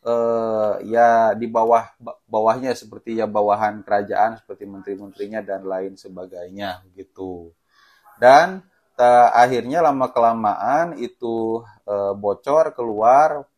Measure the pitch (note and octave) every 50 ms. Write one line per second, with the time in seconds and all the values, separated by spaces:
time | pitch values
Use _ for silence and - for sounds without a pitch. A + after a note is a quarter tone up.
0 | _ A#2 A#2 A#2 A#2 A#2 A#2 A2+ A2+ A2+ A2 A2 G#2+ G#2+ G2+ - - G2+ A2+ A#2
1 | A#2+ A#2 A#2 A#2 A2+ A2 G#2 A2 A#2 A2+ A2+ A#2 A2+ A2+ A#2 A2+ - - _ _
2 | A#2+ A#2 - _ _ _ G#2+ G#2+ G#2+ A2+ A#2 B2+ B2+ C3 A#2+ A2+ A2+ G#2+ A2 G#2+
3 | _ A#2 A2+ A2+ A2 G#2+ G#2 G#2+ G#2 G#2 G2+ G#2 A2 G#2+ G#2 G#2+ G2 - G#2 G#2
4 | G2+ G2+ G#2 G2 G#2 A2+ A#2 A2 _ _ G2+ _ G2+ G2 G2 G2 F#2+ G2+ G2+ F#2+
5 | G2+ G2 F#2 G2+ G2+ G2+ A2 A2 G#2 G2 G2 G2 F#2+ F#2+ F#2+ F#2+ F#2+ F#2+ F#2+ -
6 | - G2 F#2 F2+ F#2 F#2 F#2 F2+ F2 F2+ F#2 G2 G2+ F#2+ F2+ F2+ F#2+ F#2 F2+ G2
7 | F#2+ _ _ - F#2+ F#2 F2+ F2 E2+ E2+ _ _ _ _ _ _ _ _ _ _
8 | _ - _ _ A#2 B2 C3+ D3 E3 F#3 F#3+ F#3+ _ _ _ _ _ _ _ -
9 | B2 B2 B2 A#2+ A#2+ A#2 - A#2 B2 B2+ C3 A#2+ A2+ A#2+ C#3+ E3+ E3 D3+ C#3 C3+
10 | B2+ A#2+ - B2 A#2 A#2 A#2 A2+ A2 G#2 F#2+ - F#2+ A2+ C3+ D3+ E3+ F3 D#3+ -
11 | A#2+ A#2+ _ _ B2 A#2 A2+ A2+ A2+ A2+ A2+ A#2 A#2 A2+ - _ _ - G#2 G2+
12 | G2+ G2 G2+ G2+ G2+ G2+ G2 - _ C#3 C#3+ D#3 D#3+ D#3 - - A#2+ A#2 G#2+ G#2
13 | A2 A#2+ B2+ C#3 D#3 D#3 D3+ D3 C#3 _ _